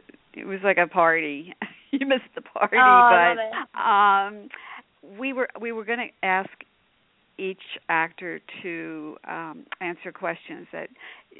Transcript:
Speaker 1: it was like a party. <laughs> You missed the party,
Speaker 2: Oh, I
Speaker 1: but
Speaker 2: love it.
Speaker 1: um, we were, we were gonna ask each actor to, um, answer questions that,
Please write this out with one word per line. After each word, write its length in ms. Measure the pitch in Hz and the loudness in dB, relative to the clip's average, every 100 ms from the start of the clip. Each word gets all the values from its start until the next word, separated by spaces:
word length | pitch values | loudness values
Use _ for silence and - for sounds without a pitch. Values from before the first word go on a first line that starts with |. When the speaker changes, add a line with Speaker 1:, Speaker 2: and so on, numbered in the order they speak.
| - _ _ | -20 _ _
Speaker 1:
it 140 | - - | -16 -12
was 140 | 190 | -4
like 140 | 196 175 | 0 2
a 80 | 175 | 2
party. 680 | 185 165 165 151 143 170 - | 2 2 2 -2 -8 -14 -16
<laughs> 40 | - - _ | -16 -16 _
You 160 | 277 269 | -6 -2
missed 220 | 254 - | -2 -4
the 80 | - | -18
party, 340 | - - 208 226 | -12 -4 0 6
Speaker 2:
Oh, 40 | |
I 540 | 254 247 240 180 170 | 8 10 8 8 4
Speaker 1:
but 1000 | - 220 226 269 - - 202 208 196 196 208 | 2 -4 -8 -10 -4 2 4 4 4 0 -8
Speaker 2:
love 20 | |
it. 60 | 202 - - - - _ 285 | -18 -20 -20 -20 -20 _ -20
Speaker 1:
um, 100 | 202 | -10
we 140 | 269 | -8
were, 160 | 254 247 - | -6 -6 -8
we 140 | 233 | -12
were 140 | 226 214 | -10 -8
gonna 220 | 233 233 _ | -8 -8 _
ask 280 | 190 185 196 - - _ _ _ _ _ _ - | -2 -2 -2 -12 -20 _ _ _ _ _ _ -12
each 240 | 190 190 - - - | -10 -10 -16 -12 -4
actor 520 | 165 165 - 180 160 - - | -2 -2 -8 -14 -14 -16 -16
to, 540 | 185 165 165 160 151 - - | -12 -12 -12 -14 -14 -16 -14
um, 380 | 160 165 156 - - | -12 -12 -16 -20 -14
answer 320 | 180 175 180 | -12 -12 -16
questions 540 | - 180 170 - 160 - | -10 -10 -10 -14 -20 -16
that, 200 | 165 156 _ - - _ - | -16 -16 _ -20 -20 _ -20